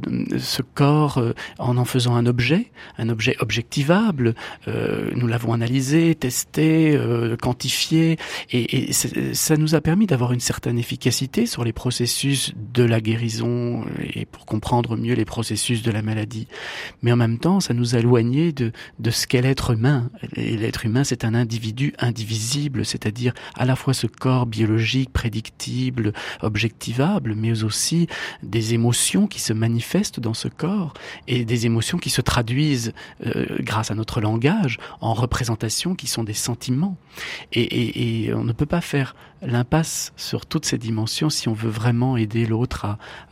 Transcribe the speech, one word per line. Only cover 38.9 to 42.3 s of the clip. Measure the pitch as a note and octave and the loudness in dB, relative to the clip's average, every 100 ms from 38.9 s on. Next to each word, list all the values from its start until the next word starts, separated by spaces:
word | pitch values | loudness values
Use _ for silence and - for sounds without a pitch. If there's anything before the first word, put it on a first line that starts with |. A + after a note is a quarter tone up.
| C#3+ C3+ - - - | -2 -2 -6 -20 -12
l'impasse | B2+ A#2+ B2 D#3 D#3+ - - - | -2 -2 2 0 0 -4 -8 -10
sur | - A2+ - | -8 -8 -4
toutes | D#3 - | -4 -2
ces | A#2+ | -4
dimensions | A2+ A2 A2 - D#3 | -2 -2 -2 -2 -2
si | - B2 | 0 -2
on | |
veut | G#2+ A2+ | -2 -2
vraiment | G#2+ A#2+ A#2 C3 B2 | 0 2 2 2 2
aider | G#2+ | 0